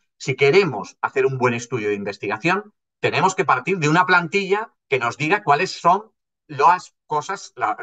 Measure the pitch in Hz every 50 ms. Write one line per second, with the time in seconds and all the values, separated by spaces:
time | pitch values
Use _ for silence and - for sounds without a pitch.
0 | _ _ _ - - 151 127 - 139 139 147 196 202 156 123 101 92 - - -
1 | - 117 - 139 131 135 135 127 123 123 120 117 120 - 131 113 104 104 104 101
2 | 101 101 101 - - 101 104 - - 170 185 202 208 - _ _ _ _ _ -
3 | - 113 120 135 170 190 - - 170 143 135 127 - - 196 185 143 147 165 180
4 | 180 190 185 175 175 151 - 202 196 180 196 214 226 - _ _ _ - 139 127
5 | 120 117 113 - 151 156 196 208 208 147 143 151 185 - - - - 170 180 202
6 | 220 _ _ _ _ _ _ _ _ - 151 135 - 170 180 185 - - _ _
7 | _ - 151 147 143 - 196 196 - - _ 120 113 107 104 104